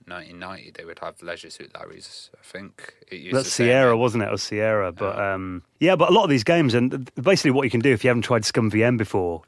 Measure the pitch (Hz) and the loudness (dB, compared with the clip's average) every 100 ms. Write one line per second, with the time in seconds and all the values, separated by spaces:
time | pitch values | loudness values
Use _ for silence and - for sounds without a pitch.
0 | - 87 - 87 92 95 - - 82 80 | -18 -16 -16 -16 -16 -16 -18 -18 -18 -14
1 | 85 - 82 85 80 - - - 50 87 | -14 -12 -14 -14 -14 -20 -18 -18 -18 -18
2 | - - - _ - 92 95 - - _ | -20 -20 -20 _ -18 -18 -18 -20 -20 _
3 | - 92 80 131 131 - 120 131 127 113 | -18 -16 -4 -4 -2 0 4 6 4 4
4 | 123 113 104 104 - 104 110 107 92 87 | 0 0 -2 -4 -4 -2 0 0 -2 -4
5 | 98 101 98 95 92 90 _ - 165 180 | -6 -2 -4 -4 -6 -10 _ 0 2 4
6 | 170 208 190 135 107 170 143 120 127 139 | 4 4 4 2 4 4 4 2 0 -2
7 | 127 - 127 185 123 131 135 120 139 113 | -10 -2 2 2 4 2 0 0 2 2
8 | 127 120 - 120 107 - 110 107 120 120 | 2 2 2 0 0 0 0 2 2 2
9 | 107 101 87 82 | -2 -2 -2 -6